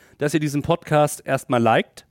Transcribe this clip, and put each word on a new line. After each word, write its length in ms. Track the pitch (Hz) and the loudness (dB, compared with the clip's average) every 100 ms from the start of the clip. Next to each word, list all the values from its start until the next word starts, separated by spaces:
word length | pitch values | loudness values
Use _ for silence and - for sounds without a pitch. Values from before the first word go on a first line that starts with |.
| _ _ | _ _
dass 160 | 147 | -4
ihr 60 | 165 | -2
diesen 240 | 151 143 | -2 -4
Podcast 580 | 139 170 - 151 147 - | -2 -4 0 2 2 -2
erstmal 380 | - 135 - 127 | -6 -6 -2 0
liked 460 | 113 127 220 - _ | 2 2 0 -12 _